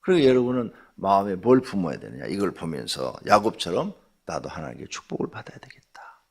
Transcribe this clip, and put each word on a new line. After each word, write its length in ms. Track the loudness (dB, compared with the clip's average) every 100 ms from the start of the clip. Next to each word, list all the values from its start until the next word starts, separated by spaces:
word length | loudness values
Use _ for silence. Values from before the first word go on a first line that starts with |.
그리고 260 | 2 4 6
여러분은 460 | 6 4 0 -4 -8 _ _
마음에 380 | 2 2 2
뭘 260 | -2 6 4
품어야 400 | 4 -4 -4 -4
되느냐? 260 | -10 -12 -8
이걸 260 | -2 -4
보면서 640 | -4 -8 -8 -8 -6 -6 -6 2
야곱처럼 680 | 4 4 -4 -4 -4 -4 -10 _ _
나도 240 | -10 -8 -8
하나님께 380 | -12 -12 -12 -12
축복을 420 | -14 -10 -6 -6
받아야 280 | -8 -16 -20
되겠다. 640 | -20 -20 _ -20 -20 -20 _